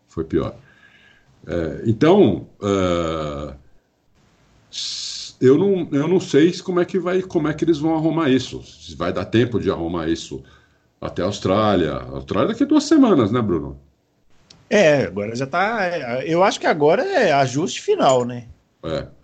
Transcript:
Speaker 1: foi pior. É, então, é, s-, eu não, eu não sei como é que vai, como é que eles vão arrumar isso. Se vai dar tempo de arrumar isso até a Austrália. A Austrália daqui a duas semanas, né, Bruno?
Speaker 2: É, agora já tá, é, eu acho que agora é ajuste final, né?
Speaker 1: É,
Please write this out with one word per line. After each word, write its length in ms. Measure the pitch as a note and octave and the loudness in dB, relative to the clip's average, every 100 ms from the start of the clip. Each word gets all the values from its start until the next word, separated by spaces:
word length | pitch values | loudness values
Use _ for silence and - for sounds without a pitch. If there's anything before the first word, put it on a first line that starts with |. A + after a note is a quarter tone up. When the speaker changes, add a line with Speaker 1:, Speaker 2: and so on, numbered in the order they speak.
| _ | _
Speaker 1:
foi 160 | - | -10
pior. 320 | - D#2+ A1+ - _ _ _ _ _ _ _ _ - | -4 -4 -4 -10 _ _ _ _ _ _ _ _ -8
É, 360 | E2+ D#2+ - | -6 -6 -6
então, 640 | A2+ A2+ D3+ G3+ C3+ D2 - - | -2 2 4 6 6 2 -6 -8
é, 920 | G2+ G2 F2+ F2 E2 D#2+ D2 C#2+ D2 C#2 _ _ _ _ _ _ _ _ _ _ _ | -2 0 0 0 -2 -4 -6 -8 -10 -14 _ _ _ _ _ _ _ _ _ _ _
s-, 640 | - - - - - - - | -12 -10 -10 -10 -12 -14 2
eu 200 | B2+ D3+ | 4 4
não, 280 | G3+ F#3 D3 | 4 0 -2
eu 160 | C#3 D#3+ | -2 0
não 100 | F#3 | 0
sei 320 | - C#3+ E3+ F3 | 2 4 4 0
como 200 | - F3 | -4 -2
é 60 | F3 | -2
que 120 | F#3+ | -2
vai, 220 | F3 F#3+ | -2 -4
como 260 | F#3 F3 D3 | -2 -2 -2
é 60 | |
que 100 | D#3 | -2
eles 160 | E3 D#3 | 0 0
vão 160 | D#3+ | 0
arrumar 360 | D#3+ D#3 D#3 D3+ | 0 0 0 2
isso. 320 | C3 - - | 0 -2 -12
Se 320 | - - - D2+ | -16 -20 -16 -8
vai 160 | F2 | -6
dar 140 | F2+ F#2+ | -4 0
tempo 340 | A2 A#2+ G2 | 0 2 0
de 100 | G2 | -2
arrumar 380 | D#2+ E2 F2 D#2 | -4 -4 -4 -4
isso 340 | D#2+ - C#2+ - _ _ _ _ - | -4 -6 -14 -16 _ _ _ _ -12
até 220 | E2 - | -10 -4
a 60 | F2+ | -4
Austrália. 640 | G2+ F#2+ G2+ G#2+ F#2 D#2 | -2 0 2 4 2 0
A 180 | B1+ B1 | -4 -10
Austrália 360 | C#2 C#2 F#2+ D#3 | -12 -4 0 0
daqui 140 | A3 | 0
a 40 | C#4 | 2
duas 180 | D4+ | 2
semanas, 460 | C#4+ D#4+ B3 E3 G2+ | 4 4 6 4 4
né, 120 | B2 | 0
Bruno? 360 | G#2+ E2 C#2 C#2 _ _ _ _ _ _ _ - - | 0 -2 -4 -14 _ _ _ _ _ _ _ -20 0
Speaker 2:
É, 340 | G#3+ E3 C#3+ | 4 4 4
agora 320 | F#2+ F#2+ G#2 A#2+ | 0 -4 -6 -6
já 100 | C#3 | -4
tá, 380 | E3+ G3+ A3+ | -2 -2 -2
é, 400 | F#3 E3+ B2 B2+ E3 | -4 -4 -6 -6 -2
eu 160 | E3+ | 2
acho 160 | G3+ C#4 | 2 2
que 80 | E4+ | -2
agora 360 | E3+ D3 G3 | 2 2 2
é 300 | G4 F4+ G3 | 0 0 2
ajuste 500 | C#3 B2+ C3 F3+ - | 2 2 0 -4 -6
final, 420 | - G4+ E3+ B2+ | -2 2 4 4
né? 240 | B2 B2 - - _ _ | 0 -8 -14 -20 _ _
Speaker 1:
É, 240 | D#2+ D2+ C#2 - | -8 -8 -8 -16